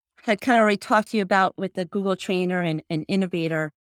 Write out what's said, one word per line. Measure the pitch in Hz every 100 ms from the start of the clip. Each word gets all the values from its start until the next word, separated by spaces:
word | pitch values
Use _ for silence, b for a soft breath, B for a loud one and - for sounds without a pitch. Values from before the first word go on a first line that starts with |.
| _ _
had | - 208
kinda | 262 233
already | 214 202
talked | - 214 214
to | 220
you |
about | 190 196 190 -
with | 185
the | -
Google | 175 202 196 185
Trainer | - 185 180 180
and, | 170 156 -
and | 160 -
Innovator. | 196 185 175 165 160 156 _